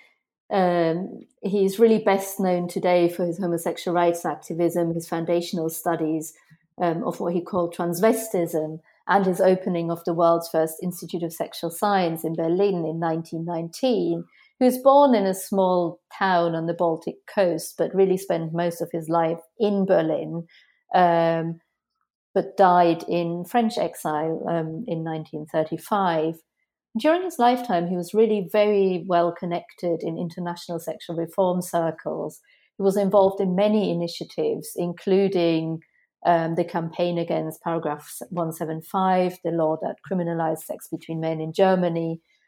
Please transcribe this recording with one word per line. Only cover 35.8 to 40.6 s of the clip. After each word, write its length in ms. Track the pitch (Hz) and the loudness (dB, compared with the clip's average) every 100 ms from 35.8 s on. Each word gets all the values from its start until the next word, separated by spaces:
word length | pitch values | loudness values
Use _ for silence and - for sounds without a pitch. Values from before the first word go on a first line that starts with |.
| - _ _ _ | -10 _ _ _
um, 300 | - 170 165 | 2 2 2
the 100 | 165 | -2
campaign 540 | 170 185 165 - 175 170 | -2 -4 -6 -2 -2 -2
against 440 | 170 160 160 160 | -2 -2 -4 -6
paragraph 560 | 175 165 151 147 - - - | -4 -4 -4 -6 -10 -16 -8
one 220 | 175 160 | -4 -4
seven 280 | 156 160 160 | -4 -6 -8
five, 580 | - 196 190 185 180 185 | -6 -2 2 2 2 -2
the 80 | 170 | -4
law 260 | 165 156 156 | 0 0 0
that 140 | 170 - - | -4 -8 -6
criminalized 540 | 185 170 165 160 160 | -4 -2 -2 -2 -4